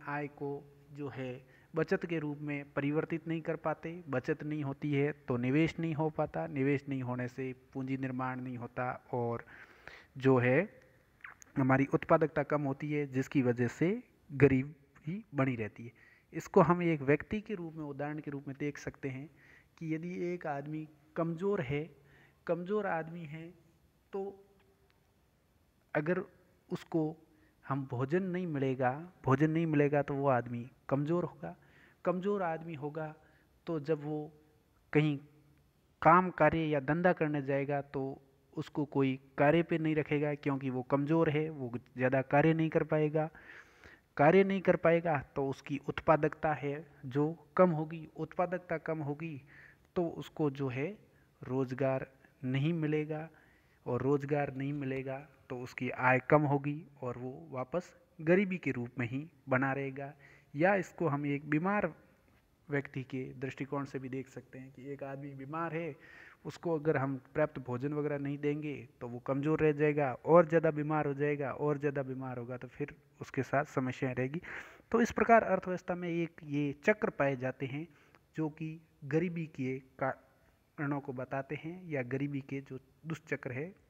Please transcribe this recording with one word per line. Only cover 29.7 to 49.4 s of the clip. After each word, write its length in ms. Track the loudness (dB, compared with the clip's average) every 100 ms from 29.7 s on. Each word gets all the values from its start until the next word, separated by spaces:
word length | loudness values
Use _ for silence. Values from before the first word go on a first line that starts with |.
| 4 4 4
तो 120 | 2
वो 140 | 2 4
आदमी 380 | 4 2 -6 -10 -14 -2
कमज़ोर 360 | 0 2 0
होगा। 300 | -2 -6 -14 -14 _ -20 -20 _
कमज़ोर 380 | -2 0 -2 -2
आदमी 320 | -2 -4 -8 -8
होगा 380 | -8 -6 -8 -12 _ _ _ _ -6
तो 120 | -4
जब 240 | 0 -2
वो 140 | -2 -4 -6 -14 _ _ _ _ _
कहीं 240 | 4 4 2 -6 _ _ _ _ _ _ _
काम 260 | 8 8 6
कार्य 260 | 4 4 4
या 200 | 0 0
धंधा 300 | 0 2 4
करने 260 | 4 0 0
जाएगा 380 | 0 -2 0 -4
तो 180 | -4 -6 -6 -8 _ _ _ -10
उसको 280 | -6 -4 0
कोई 320 | 2 2 0 -4 4
कार्य 240 | 6 6
पे 160 | 4 0
नहीं 160 | 0
रखेगा 400 | 0 0 0 0 -2
क्योंकि 340 | -2 -2 -2
वो 120 | -4
कमज़ोर 460 | 0 0 2 2 2
है, 180 | 0 -2
वो 220 | -6 -8 -8 -8 -2
ज़्यादा 240 | 2 2
कार्य 280 | 4 4 6
नहीं 140 | 4 2
कर 120 | 0
पाएगा। 440 | 0 0 2 0 -2 -8 -20 -20 -20 -20 -20 -20 _ 4
कार्य 280 | 8 8
नहीं 160 | 6 2
कर 160 | 2 4
पाएगा 400 | 4 4 4 -2 -2 -4
तो 120 | -2
उसकी 320 | -4 -6 -6 -6
उत्पादकता 640 | 0 4 6 4 0 -2
है 320 | -2 -4 -8 -12 -16 -4
जो 200 | 0 0 -2 -2 4
कम 140 | 4
होगी, 380 | 4 -4 -8 -12 -10
उत्पादकता 600 | -6 -4 -4 -4 -6 -6
कम 200 | -4 -4
होगी 400 | -4 -6 -8 -12